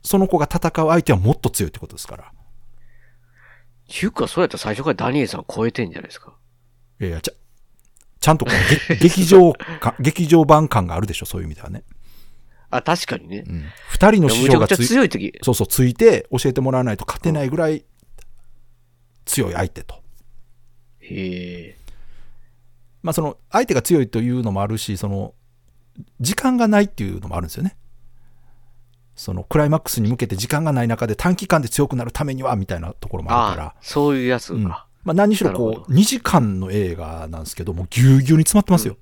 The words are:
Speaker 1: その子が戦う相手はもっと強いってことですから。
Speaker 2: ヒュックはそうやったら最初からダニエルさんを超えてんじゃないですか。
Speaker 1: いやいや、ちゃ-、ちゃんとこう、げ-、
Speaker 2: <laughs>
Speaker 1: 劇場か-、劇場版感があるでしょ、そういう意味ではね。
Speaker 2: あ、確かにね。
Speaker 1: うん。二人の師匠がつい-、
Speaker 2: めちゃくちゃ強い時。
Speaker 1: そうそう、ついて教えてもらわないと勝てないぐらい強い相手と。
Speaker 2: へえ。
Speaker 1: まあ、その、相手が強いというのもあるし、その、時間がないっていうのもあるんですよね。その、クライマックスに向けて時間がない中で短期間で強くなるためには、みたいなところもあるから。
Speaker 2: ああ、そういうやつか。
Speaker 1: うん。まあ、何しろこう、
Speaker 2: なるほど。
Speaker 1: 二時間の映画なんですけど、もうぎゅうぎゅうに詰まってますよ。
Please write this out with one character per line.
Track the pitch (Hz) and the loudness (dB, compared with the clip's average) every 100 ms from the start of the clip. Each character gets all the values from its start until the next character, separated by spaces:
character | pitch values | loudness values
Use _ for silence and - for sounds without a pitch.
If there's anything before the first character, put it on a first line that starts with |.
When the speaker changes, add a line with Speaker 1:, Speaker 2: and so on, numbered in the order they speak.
Speaker 1:
そ | - 196 | 0 0
の | 190 | 2
子 | 175 | 0
が | 147 | 0
戦 | 175 165 - | -2 -2 0
う | 156 | 2
相 | 170 | 2
手 | - | 2
は | 107 | 2
も | 101 | 2
っ | 151 | 0
と | - | -2
強 | - 85 | -4 -6
い | |
っ | |
て | - | -8
こ | - | -18
と | - | -18
で | |
す | - | -16
か | - | -18
ら。 | - - - - - - - - - _ _ _ - - - _ _ | -20 -20 -20 -20 -20 -20 -20 -20 -20 _ _ _ -20 -20 -20 _ _
Speaker 2:
ヒ | - 196 | -6 -6
ュ | |
ッ | |
ク | - | -2
は | 226 | -4
そ | - | 0
う | |
や | 180 | -2
っ | |
た | |
ら | - | -2
最 | 113 107 | -6 -4
初 | |
か | 147 | -4
ら | |
ダ | - - | -2 -2
ニ | 143 | 0
エ | |
ル | 117 | -2
さ | 90 | -6
ん | |
を | - | -10
超 | - 113 | -4 -4
え | |
て | - | -2
ん | 101 | -8
じ | 73 | -8
ゃ | |
な | - | -18
い | |
で | |
す | - | -20
か。 | - _ _ _ _ _ _ _ | -20 _ _ _ _ _ _ _
Speaker 1:
い | |
や | 92 | -8
い | |
や、 | 82 | -8
ち | - | -10
ゃ-、 | _ _ _ _ _ _ _ _ _ | _ _ _ _ _ _ _ _ _
ち | - | 2
ゃ | |
ん | 156 | 2
と | |
こ | - | 2
う、 | - 95 - - | 0 2 2 0
げ-、 | 160 | 4
Speaker 2:
<laughs> | |
Speaker 1:
劇 | 170 190 | 4 4
場 | 170 190 175 | 8 8 8
か-、 | - - 165 - - | 4 -8 -6 -6 0
劇 | 139 - 160 | -2 0 4
場 | 165 | 6
版 | 151 151 156 | 8 6 6
感 | 113 87 | 0 -2
が | |
あ | 82 | -4
る | - | -6
で | |
し | 78 | -6
ょ、 | - | -8
そ | 90 | -10
う | |
い | |
う | 82 | -10
意 | |
味 | 76 | -12
で | |
は | - | -14
ね。 | 101 - - - - - - - - - | -16 -16 -20 -20 -20 -20 -20 -20 -20 -8
Speaker 2:
あ、 | 123 | -6
確 | - 175 - | -2 -2 -2
か | 123 | -10
に | - | -10
ね。 | 98 90 | -14 -10
Speaker 1:
う | |
ん。 | 85 76 - - | -12 -12 -16 -4
二 | - 196 | 4 6
人 | 220 | 6
の | 147 | 4
師 | 113 131 | 4 4
匠 | - | 6
が | - | 4
つ | |
い-、 | 196 | 2
Speaker 2:
め | |
ち | |
ゃ | 120 | 2
く | |
ち | |
ゃ | |
強 | 247 | 4
い | 214 | 2
時。 | - 95 - | 0 -8 -4
Speaker 1:
そ | - | -2
う | |
そ | 120 | 0
う、 | 104 | 0
つ | - | 2
い | 127 | 2
て | 123 226 151 - | 6 6 6 0
教 | 127 139 | -2 0
え | |
て | 131 | 0
も | 131 | 0
ら | 131 | 0
わ | |
な | 127 | -2
い | 104 | -4
と | - | -6
勝 | - | -4
て | 165 | -2
な | 156 | -2
い | 135 | -2
ぐ | 151 | -2
ら | 160 | -2
い | 156 _ _ _ - - - - - - _ _ _ _ _ | -2 _ _ _ -20 -20 -20 -20 -20 -20 _ _ _ _ _
強 | - - 101 | -6 -4 -4
い | |
相 | 85 95 | -4 -6
手 | - | -6
と。 | - - - - - - - - - - _ _ | -16 -18 -20 -20 -20 -20 -20 -20 -20 -20 _ _
Speaker 2:
へ | - 95 92 90 90 87 82 | -14 -10 -8 -8 -12 -16 -18
え。 | - - - - - - - - _ _ _ _ _ | -20 -20 -16 -16 -16 -18 -18 -20 _ _ _ _ _
Speaker 1:
ま | 170 | -4
あ、 | |
そ | 156 | -4
の、 | 151 - _ | -4 -8 _
相 | 208 247 | -2 0
手 | |
が | - | -2
強 | - 170 | 2 2
い | 123 | 2
と | 117 | -2
い | 120 | -2
う | 127 | -2
の | 113 | -2
も | 98 | -2
あ | 101 | -4
る | 110 | -4
し、 | - 98 | -6 -6
そ | 101 | -6
の、 | 98 104 _ _ _ _ _ _ - - _ | -6 -8 _ _ _ _ _ _ -20 -20 _
時 | 120 | -6
間 | 208 262 247 | -2 0 2
が | 226 | 4
な | 208 | 4
い | |
っ | 202 | 2
て | - | -2
い | 98 | -8
う | 90 | -8
の | 82 | -6
も | 87 | -6
あ | |
る | 85 | -6
ん | |
で | |
す | - | -6
よ | |
ね。 | 180 - - - - - - - - - - - - _ _ - | -8 -8 -20 -20 -20 -20 -20 -20 -20 -20 -20 -20 -20 _ _ -16
そ | - | -10
の、 | 92 | -10
ク | 87 151 | -2 0
ラ | 147 | 2
イ | |
マ | 156 | 0
ッ | |
ク | - | -2
ス | - | -2
に | 107 | -2
向 | 123 | -2
け | 110 | -4
て | 92 | -4
時 | 110 | -4
間 | 151 | -2
が | 160 | 0
な | 135 | 0
い | 117 | 0
中 | 113 113 | -2 -4
で | |
短 | 107 180 180 | -2 -2 -2
期 | 196 | 0
間 | 220 | 0
で | 123 | 0
強 | - 143 | -2 -2
く | 127 | -2
な | |
る | 120 | -8
た | - | -6
め | 147 | -6
に | 131 | -4
は、 | 131 107 | -4 -4
み | 95 | -4
た | 87 | -8
い | |
な | 82 | -8
と | - - | -12 -10
こ | 90 | -10
ろ | |
も | 80 | -2
あ | 120 110 | 0 0
る | 85 | -2
か | |
ら。 | 78 | -10
Speaker 2:
あ | |
あ、 | - | -14
そ | - 147 147 | -6 0 0
う | 139 | 0
い | |
う | 123 | 0
や | 123 | -2
つ | - | -4
か。 | |
Speaker 1:
う | 90 | -4
ん。 | |
ま | 98 80 _ _ - | -4 -6 _ _ -2
あ、 | |
何 | 160 208 | 2 2
し | 214 | 2
ろ | 180 | 0
こ | 95 | 0
う、 | 113 | -2
Speaker 2:
な | 113 | -4
る | |
ほ | - | 0
ど。 | |
Speaker 1:
二 | 135 | 2
時 | 214 262 | 2 0
間 | - 170 113 95 | 0 2 2 -2
の | 95 | -2
映 | 101 95 | -2 -2
画 | 82 80 80 76 | -4 -10 -10 -12
な | 80 | -12
ん | |
で | 80 | -12
す | - | -10
け | |
ど、 | 82 | -8
も | 85 | -8
う | 87 | -4
ぎ | - | 4
ゅ | 131 135 | 6 6
う | |
ぎ | 135 | 6
ゅ | |
う | 160 | 2
に | |
詰 | 160 208 | 4 2
ま | |
っ | |
て | - | 4
ま | 175 | 2
す | 104 | 2
よ。 | - | -10